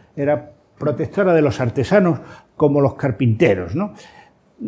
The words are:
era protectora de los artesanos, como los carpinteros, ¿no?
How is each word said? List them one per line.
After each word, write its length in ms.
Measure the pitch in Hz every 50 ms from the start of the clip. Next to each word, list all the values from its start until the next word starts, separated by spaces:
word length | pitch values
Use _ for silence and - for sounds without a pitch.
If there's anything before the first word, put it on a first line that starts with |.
| _ _ _
era 340 | 147 139 147 147 147 - - - _ _ _ _
protectora 560 | - 143 151 131 - 147 - - 202 202 185 170
de 80 | 160
los 180 | 151 131 - -
artesanos, 600 | 127 117 - 139 117 - 190 208 180 170 139 - - - - - _ _ _
como 260 | - 156 143 139 147
los 140 | 139 127 -
carpinteros, 800 | - 147 131 113 - 135 117 107 113 - 117 98 92 90 87 104
¿no? 180 | 170 208 208 - - - - - - - _ _ _ _ _ _ - 226